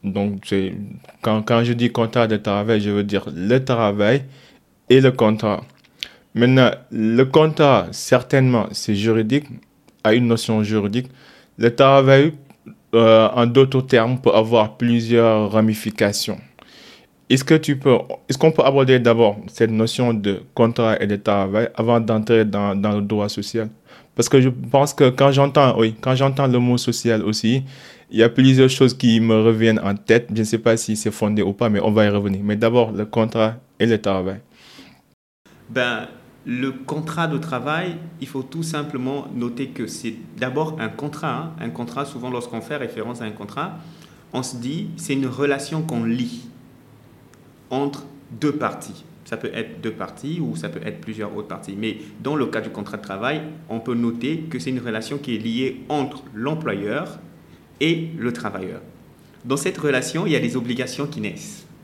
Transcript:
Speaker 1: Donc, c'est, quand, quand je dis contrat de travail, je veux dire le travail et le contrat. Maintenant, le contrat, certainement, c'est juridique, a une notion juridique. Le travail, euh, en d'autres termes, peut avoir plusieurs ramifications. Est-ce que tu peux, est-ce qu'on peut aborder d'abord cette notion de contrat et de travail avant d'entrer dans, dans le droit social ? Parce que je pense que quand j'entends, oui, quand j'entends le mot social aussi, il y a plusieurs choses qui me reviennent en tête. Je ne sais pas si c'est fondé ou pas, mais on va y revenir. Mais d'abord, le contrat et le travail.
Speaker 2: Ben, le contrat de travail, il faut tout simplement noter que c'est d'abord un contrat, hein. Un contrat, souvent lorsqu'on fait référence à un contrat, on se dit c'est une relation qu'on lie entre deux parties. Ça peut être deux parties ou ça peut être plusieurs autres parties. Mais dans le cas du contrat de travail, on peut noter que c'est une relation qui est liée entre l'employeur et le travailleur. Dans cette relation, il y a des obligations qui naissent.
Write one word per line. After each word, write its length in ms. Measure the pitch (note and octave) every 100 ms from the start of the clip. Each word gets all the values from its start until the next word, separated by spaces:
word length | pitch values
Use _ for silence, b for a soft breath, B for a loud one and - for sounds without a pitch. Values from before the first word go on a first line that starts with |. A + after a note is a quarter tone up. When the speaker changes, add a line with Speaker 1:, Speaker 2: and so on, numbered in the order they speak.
Speaker 1:
Donc, 380 | G2+ G2 G2+ G2
c'est, 300 | - G2 F#2+ F#2 G2+ - - -
quand, 200 | A#2 G#2+
quand 220 | G#2+ A#2
je 80 | A#2+
dis 180 | A#2 A#2+
contrat 360 | A#2+ A2+ A#2+ A2+
de 100 | G#2+
travail, 440 | G#2 G2+ G#2 A2
je 100 | G#2
veux 140 | G#2
dire 220 | G2+ G2+ -
le 300 | E2 F#2+ B2+
travail 600 | C3 A#2+ A2 G#2 G#2 C3+ C3+ b b b _ _ _
et 100 | C3
le 120 | C3+
contrat. 520 | C3 G#2+ A2 A2 G2 - _ B B B B B
Maintenant, 360 | - A#2+ C3 B2 - _
le 320 | A2+ A2 A#2
contrat, 600 | C3 D#3 D#3 D#3 D3 A#2+ F2
certainement, 760 | - - B2+ B2+ C#3 C3 A#2+ G2+
c'est 220 | - -
juridique, 520 | G#2 G#2+ A2+ A2 C#3 C#3+ - _ _ _ _
a 80 | A2
une 140 | A#2 A#2+
notion 360 | A2+ - A2
juridique. 440 | G#2 A2 G2+ A2+ C3 b b b b -
Le 180 | A2+
travail, 600 | A#2 C3+ C#3 C3+ C3+ D3+ D#3+ - _ - - _
euh, 340 | A2+ A2+ A2+ A2
en 120 | - A#2
d'autres 340 | A#2+ C3+ C3+
termes, 400 | C3 B2 A2+ B2+
peut 140 | B2
avoir 420 | G#2 A2 A#2 G#2+ -
plusieurs 760 | A#2+ A#2 A2+ A#2 A#2 A2 G#2
ramifications. 880 | A2 A2 G#2+ A2 G#2 G2+ G2+ - G2 - _ B B B B B _ _
Est-ce 140 | B2+
que 100 | C3+
tu 240 | D#3+ D#3 C3+
peux, 180 | C#3+ C#3+ - - _
est-ce 80 | C3
qu'on 160 | D#3+
peut 100 | D#3
aborder 360 | C3 C#3 C3 B2+
d'abord 400 | A#2 A2+ A2+ G#2 -
cette 240 | - A2+
notion 420 | A2 A2+ - B2
de 300 | A2+ G2+ F#2+ -
contrat 480 | - A#2 A#2+ A2+ G#2+
et 60 | G2+
de 100 | G2+
travail 540 | G#2 G2+ G2 G#2 A#2
avant 240 | - A#2 A#2
d'entrer 460 | A2 A2 G#2+ A2+
dans, 300 | A2 G2+ G2+ G2
dans 140 | G#2
le 80 | G#2
droit 300 | G2+ G#2+ G#2
social ? 400 | - G2+ A2+ A2 - b b b
Parce 140 | - A#2
que 120 | C3+
je 100 | C3
pense 420 | B2 B2 C#3 C#3+
que 160 | - C3+
quand 240 | C3 C#3
j'entends, 460 | C3+ C#3 D3 C3+ A#2
oui, 160 | A2+ A2
quand 160 | -
j'entends 320 | C3 C#3 C3+ C#3
le 120 | B2
mot 180 | B2 B2
social 460 | B2 A#2 A#2 A2
aussi, 400 | F#2 G#2+ A2 C3 C3+ B B B B
il 80 | -
y 40 |
a 60 | -
plusieurs 400 | A#2+ C3 C3 C3
choses 260 | C3+ C3
qui 260 | B2 A#2+ A2+
me 200 | A2+ A2
reviennent 380 | A2 A2 A2+ A2
en 140 | G2 G2+
tête. 320 | - A2+ A#2
Je 60 | G#2+
ne 60 |
sais 140 | G#2+ A2+
pas 180 | A#2 A2+
si 180 | -
c'est 160 | G#2+ A2
fondé 320 | - G#2+ G#2+
ou 100 | F#2
pas, 160 | G2+ A#2
mais 120 | G#2
on 100 | -
va 140 | G#2+
y 40 | G#2
revenir. 320 | G2+ G2+ G2
Mais 100 | G2+
d'abord, 380 | G#2 A2+ A#2+ A2+
le 140 | G2+ G#2+
contrat 500 | - A2 A#2 A2 A#2 _ _
et 60 | A2+
le 140 | A2
travail. 380 | G#2 F#2+ F#2 G2+ _ B B B B B _ _ _ _ _ _ _
Speaker 2:
Ben, 380 | A#2+ B2 A2+ - - _ _ -
le 240 | B2 C3+
contrat 560 | C3 - D3+ D#3 - E3
de 120 | D#3+
travail, 580 | - B2+ C#3 D#3 F3+ E3 - -
il 80 | C3+
faut 140 | C3+
tout 200 | C3 E3
simplement 640 | D#3+ D3+ C#3+ C3+ B2+ C#3 -
noter 340 | B2 A#2+ A#2 C3+
que 200 | - A2+
c'est 260 | - A#2 G#2+ - -
d'abord 380 | B2+ C3+ D#3+ D#3
un 100 | A2+
contrat, 480 | - D3 - D#3+ B2
hein. 160 | E3 -
Un 120 | A#2
contrat, 340 | A#2 A#2 C3+
souvent 260 | C#3+ C3 B2
lorsqu'on 300 | B2 A#2+ A#2+
fait 160 | G#2+ D3
référence 440 | A#2 - A2 A#2+
à 40 |
un 80 | A2+
contrat, 460 | G#2 G2+ - F3 - B B B B B
on 120 | B2+
se 120 | B2+ B2
dit 320 | B2 D#3+ G#3 -
c'est 180 | -
une 120 | C#3 C3
relation 560 | B2+ C#3+ C#3 C#3 D#3+
qu'on 220 | D#3+ A#2+
lie 380 | A2+ A#2+ A#2+ - - - - _ _ - _ _ _ _ _ _ _
entre 340 | C3 C#3+ C#3 - - -
deux 220 | A2+ D3
parties. 520 | C#3+ A2+ - - F#2 - -
Ça 140 | - A2
peut 120 | A2+
être 280 | A2 A2 -
deux 100 | A2+
parties 460 | - F#2+ - C#3 F3
ou 160 | C3
ça 140 | A2 G#2
peut 140 | -
être 160 | - G#2
plusieurs 340 | - G#2+ G#2
autres 140 | G#2 -
parties. 260 | F2+ - G2
Mais 200 | A2 G2+ B -
dans 140 | B2 D3+
le 100 | B2+
cas 140 | A2+
du 80 | G#2+
contrat 300 | - G2+ G#2
de 40 |
travail, 380 | - F#2+ A#2+ D3+ D#3 - -
on 100 | A2+
peut 140 | B2
noter 460 | A#2+ A#2 A#2 B2+ D#3+ D#3+
que 80 | B2
c'est 120 | -
une 100 | B2+
relation 360 | A#2 A2 A2 C#3+
qui 180 | C3
est 40 | A2
liée 420 | A2+ A2+ C3 - -
entre 340 | D3 C3+ - -
l'employeur 840 | G#2+ B2+ D#3 C#3 G2 G#2 B2+ F3 - - - b b b _
et 280 | D#3 E3 E3 D#3+
le 140 | A#2
travailleur. 480 | A#2+ G#2+ G2 F#2 - - - _ _ b b
Dans 120 | A#2+ C#3
cette 220 | F3+ -
relation, 480 | D3 B2+ - D#3+ E3+
il 60 |
y 40 | C#3+
a 40 |
des 160 | A#2+ B2
obligations 500 | A#2 A#2+ B2 - C#3+
qui 140 | C#3+
naissent. 460 | G#2 E2+ - - - -